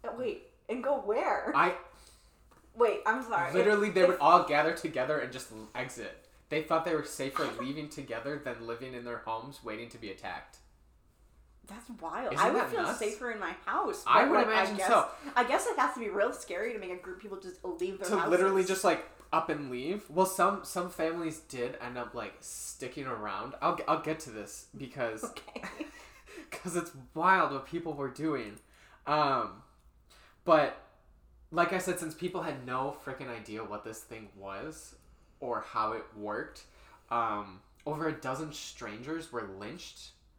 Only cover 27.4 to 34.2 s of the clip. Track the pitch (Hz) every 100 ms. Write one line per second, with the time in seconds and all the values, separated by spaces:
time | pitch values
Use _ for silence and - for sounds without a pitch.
27.4 | 147 139 - 170 170 143 135 123 156 139
28.4 | 107 107 _ - - - - 151 143 131
29.4 | 107 - - _ - _ _ - - _
30.4 | - - 135 - - _ _ - - -
31.4 | - 165 170 185 185 170 165 - 175 180
32.4 | 156 135 123 131 139 135 - 131 127 113
33.4 | 107 107 107 104 113 107 - 113